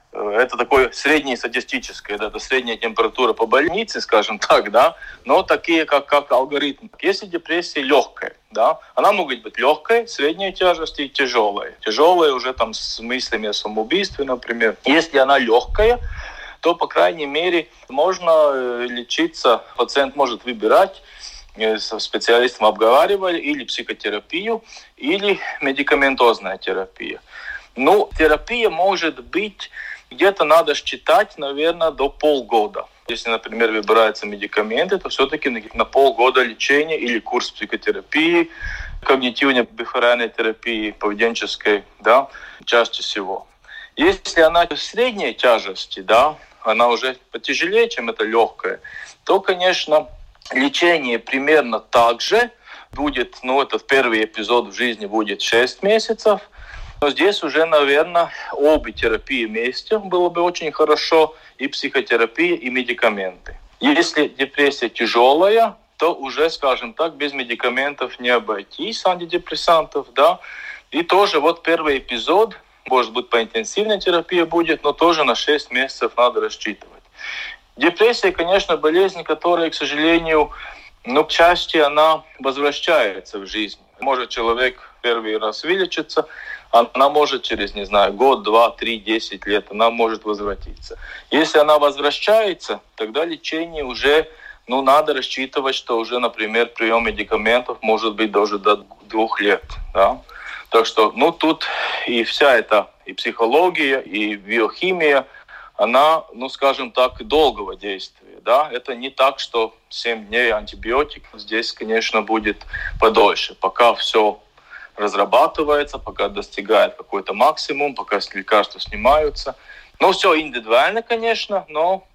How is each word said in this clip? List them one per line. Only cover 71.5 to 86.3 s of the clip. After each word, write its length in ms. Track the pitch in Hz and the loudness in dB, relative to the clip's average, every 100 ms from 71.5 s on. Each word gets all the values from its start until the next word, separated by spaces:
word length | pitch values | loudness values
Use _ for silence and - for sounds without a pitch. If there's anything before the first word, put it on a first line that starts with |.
| 160 | 0
первый 360 | 160 165 156 135 | 0 0 0 -4
эпизод, 580 | - 120 117 170 226 - _ _ - | -4 -6 0 2 2 -2 _ _ -2
может 260 | 123 113 | 0 0
быть, 160 | 113 117 | -4 -2
по 120 | 120 | -2
интенсивной 600 | 110 113 110 - 214 202 | -2 -4 -4 -2 0 0
терапии 420 | 190 175 160 180 | 0 0 0 0
будет, 400 | 165 170 160 147 | 0 0 0 0
но 100 | 147 | -2
тоже 300 | 143 165 160 | 2 2 2
на 100 | 131 | 0
шесть 360 | 113 - 147 - | 0 0 -2 -2
месяцев 420 | 123 135 - 113 - | -4 -4 -4 -4 2
надо 240 | 123 110 | 2 2
рассчитывать. 640 | 107 - - 101 - - _ - - - - - _ - | -4 -4 -10 -10 -14 -20 _ -18 -14 -12 -12 -16 _ -2
Депрессия, 560 | 202 - 220 233 190 | 0 4 2 4 0
конечно, 440 | 175 170 196 - 156 | 0 2 2 2 0
болезнь, 460 | 151 170 190 196 | 2 2 2 0
которая, 480 | - 151 175 170 165 | -6 -2 0 0 0
к 40 | |
сожалению, 760 | - 143 143 156 165 165 156 147 - - - - _ | -4 -6 -2 2 2 2 2 2 -4 -18 -20 -20 _
ну, 200 | 117 135 | -2 0
к 60 | 156 | 2
счастью, 560 | - 170 175 - 160 143 | 4 4 4 0 2 2
она 380 | 147 156 156 - - | 4 4 2 -4 -8
возвращается 1000 | 135 131 143 143 - 123 107 95 - 104 | -6 -2 -2 -2 0 2 2 -4 -12 -12
в 80 | 95 | -8
жизнь. 320 | 104 101 - _ _ | -6 -6 -8 _ _
Может 300 | 135 131 120 | -4 -4 -4
человек 500 | - 117 117 127 - - _ | -4 -2 0 -2 -4 -14 _
первый 360 | 120 117 110 107 | -4 -2 -2 -4
раз 260 | 107 - | -4 -4
вылечиться, 640 | 151 190 185 - - - - | -2 -2 -2 -4 -6 -4 -4